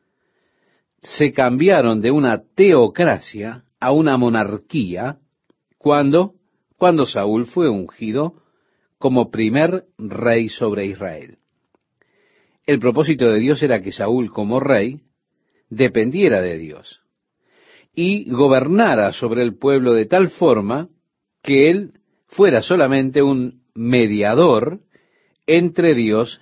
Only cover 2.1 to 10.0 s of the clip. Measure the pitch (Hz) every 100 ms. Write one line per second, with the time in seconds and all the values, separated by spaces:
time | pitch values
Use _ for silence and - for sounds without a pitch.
2.1 | 147 131 107 - - 196 156 110 - 170
3.1 | 107 - 104 107 123 _ _ 127 147 156
4.1 | 131 120 113 101 104 - 160 95 87 123
5.1 | 151 _ _ _ _ _ _ 147 147 139
6.1 | 160 190 - _ _ _ _ 180 160 127
7.1 | 110 101 110 120 180 160 101 85 - 113
8.1 | 120 160 - _ _ _ _ _ _ 135
9.1 | 127 110 110 110 131 165 185 - -